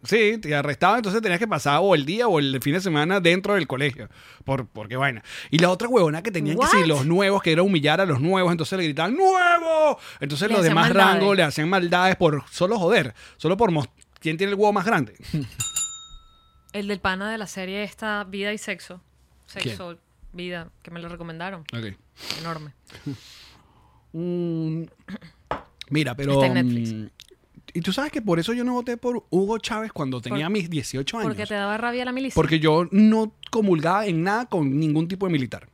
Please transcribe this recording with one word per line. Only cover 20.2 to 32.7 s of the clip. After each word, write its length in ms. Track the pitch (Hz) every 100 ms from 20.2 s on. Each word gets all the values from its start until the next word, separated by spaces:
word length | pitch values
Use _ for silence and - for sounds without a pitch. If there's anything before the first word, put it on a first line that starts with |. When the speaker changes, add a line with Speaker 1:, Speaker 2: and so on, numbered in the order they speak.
| -
Speaker 2:
Vida, 360 | 175 175 175 165 _
que 80 | -
me 80 | 170
lo 80 | 170
recomendaron. 540 | 170 170 160 180 190 151
Speaker 1:
Ok. 240 | 120 110 98 _ _ - -
Speaker 2:
Enorme. 320 | 165 160 151 - _ -
Speaker 1:
<laughs> 100 | - 135 - - - - _ _ _ _ _
Mm, 720 | 160 175 175 175 165 160 160 165 _ - 190 - _ _ - - _ -
mira, 240 | 143 143
pero, 180 | 120 139
Speaker 2:
Está 120 | 139 135
en 80 |
Netflix. 380 | 127 127 120 117
Speaker 1:
mm, 120 | 110 107 _ - _ _ - -
y 60 | 175
tú 100 | 170
sabes 180 | 190 294
que 120 | 294
por 160 | 214 165
eso 160 | 165
yo 100 | 240
no 80 | 247
voté 240 | 247 240 151
por 280 | 240 240 _
Hugo 300 | 170 196 220
Chávez 340 | - 214 220
cuando 300 | - 139 127
tenía 240 | 117 127 156
Speaker 2:
Por-, 60 |
Speaker 1:
mis 160 | 208 170
dieciocho 480 | 160 131 139 135 233
años. 100 | 220
Speaker 2:
porque 160 | 214 208
te 60 |
daba 220 | 208 202 214
rabia 300 | 240 240 247
la 60 |
milicia. 220 | 254 269
Speaker 1:
Porque 240 | - 151 160
yo 300 | 156